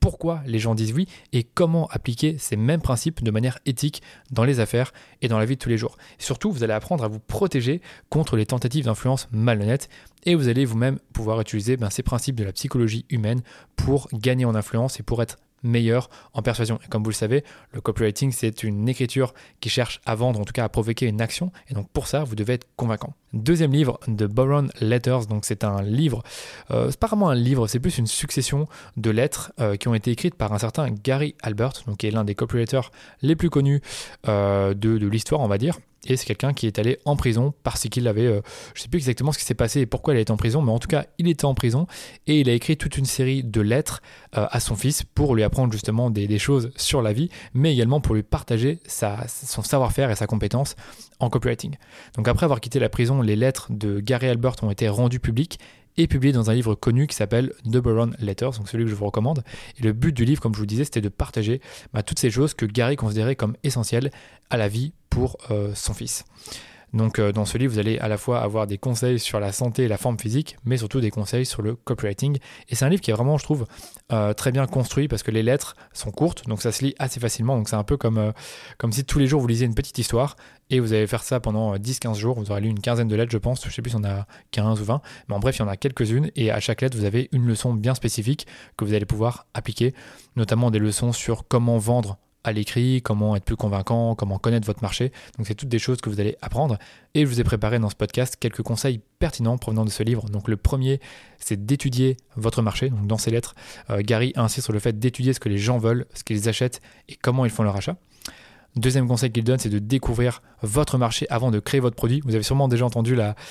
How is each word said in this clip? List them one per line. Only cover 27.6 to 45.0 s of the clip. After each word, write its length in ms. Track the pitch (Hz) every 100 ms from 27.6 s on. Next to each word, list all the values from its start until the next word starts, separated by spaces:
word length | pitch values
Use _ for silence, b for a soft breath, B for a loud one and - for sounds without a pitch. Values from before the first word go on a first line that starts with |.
| 110
c'est 140 | 123
plus 160 | 139 156
une 100 | 110
succession 600 | - 143 - 127 143 156 B B -
de 140 | 110
lettres, 420 | 110 143 - - -
euh, 160 | 110 101
qui 140 | 123
ont 40 |
été 180 | 110 123
écrites 240 | 117 143 -
par 180 | 107
un 60 | 104
certain 320 | 113 - 139
Gary 440 | 104 117 131 147 -
Albert, 320 | 117 104 123 - -
donc 100 | 101
qui 100 | 107
est 40 |
l'un 120 | 110
des 120 | 104 98
copywriters 540 | 120 123 117 131 123 B B B
les 140 | 135 160
plus 140 | 175
connus, 320 | 147 139 143 B B B B -
euh, 440 | 104 101 98 98
de, 240 | 98 110 113
de 100 | 104
l'histoire, 340 | 110 - 156
on 80 | 117
va 80 | 98
dire. 200 | 139 165 _ _ -
Et 100 | 127
c'est 100 | -
quelqu'un 280 | 104 135
qui 120 | 143 113
est 140 | -
allé 180 | 107 131
en 140 | 143 143
prison 360 | 127 110 135 -
parce 200 | 123 - 117
qu'il 180 | 127 120
avait, 180 | 104 120
euh, 160 | 104 B B B
je 80 | -
sais 60 | -
plus 120 | 170
exactement 340 | 131 127 139
ce 40 | 147
qui 60 |
s'est 100 | -
passé 280 | 110 117 147
et 40 | 123
pourquoi 280 | - -
il 40 | 131
a 40 |
été 100 | 110
en 60 | 107
prison, 240 | 120 135
mais 100 | 131
en 80 | 117
tout 80 | -
cas, 180 | 151 - -
il 100 | 170
était 160 | 151
en 100 | 143
prison 340 | 131 123 123 175 B B B -
et 140 | 151
il 100 | 127
a 40 |
écrit 240 | 120 - 156
toute 200 | 156 135
une 80 | 135
série 380 | - 131 135
de 160 | 120 107
lettres, 420 | 104 127 - - B B B -
euh, 100 | 104
à 120 | 117
son 160 | - 107
fils 260 | 131 147